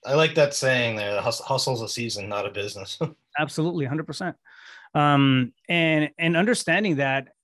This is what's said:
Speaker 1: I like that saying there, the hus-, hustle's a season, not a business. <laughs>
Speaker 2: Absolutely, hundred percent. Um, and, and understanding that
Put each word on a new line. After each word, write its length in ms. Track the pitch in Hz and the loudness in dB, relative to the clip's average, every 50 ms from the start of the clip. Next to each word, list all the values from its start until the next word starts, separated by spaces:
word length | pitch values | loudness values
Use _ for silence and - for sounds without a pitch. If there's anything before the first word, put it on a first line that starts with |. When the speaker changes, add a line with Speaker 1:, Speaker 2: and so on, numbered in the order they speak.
| _ | _
Speaker 1:
I 80 | - 139 | 2 2
like 220 | 151 160 156 156 | 4 4 4 4
that 180 | 160 147 143 - | 4 2 4 2
saying 400 | - - 131 127 127 120 117 113 | 0 0 2 2 2 2 0 -2
there, 200 | 107 104 101 104 | -2 -4 -2 -2
the 80 | 101 98 | -2 -2
hus-, 180 | 123 113 - | -2 -4 -4
hustle's 420 | - - 135 127 - - 131 113 113 | -4 -2 -2 -2 0 -2 -2 -4 -4
a 60 | 101 | -6
season, 400 | - - 120 117 104 104 98 101 | -6 -6 -6 -6 -6 -8 -8 -6
not 180 | 104 101 101 | -6 -6 -6
a 40 | 104 | -6
business. 500 | 101 101 98 104 - 104 95 - - - 160 147 156 _ | -6 -6 -8 -8 -8 -12 -12 -14 -8 -6 -6 -6 -6 _
<laughs> 200 | _ _ _ - | _ _ _ -4
Speaker 2:
Absolutely, 480 | 151 147 - - 156 170 170 175 143 | -4 -4 -2 -4 -4 -2 -2 -4 -4
hundred 200 | 123 139 156 160 | -4 -4 -6 -6
percent. 300 | - 147 - 190 175 - _ _ _ - - - - - - - - _ | -8 -8 -8 -6 -8 -8 _ _ _ -20 -20 -20 -20 -20 -20 -20 -4 _
Um, 580 | 143 147 147 143 139 139 139 131 131 127 117 _ _ _ - | 2 4 4 6 6 4 4 4 2 2 0 _ _ _ -2
and, 400 | 175 170 165 160 160 151 151 143 _ - | 0 2 2 4 2 2 0 -2 _ -2
and 160 | 165 165 170 | -2 0 2
understanding 640 | 165 185 214 247 - - - 165 185 214 208 160 | 2 2 2 2 0 0 0 0 0 2 0 0
that 320 | 135 139 135 135 135 131 - _ _ | 0 0 0 0 -2 -4 -6 _ _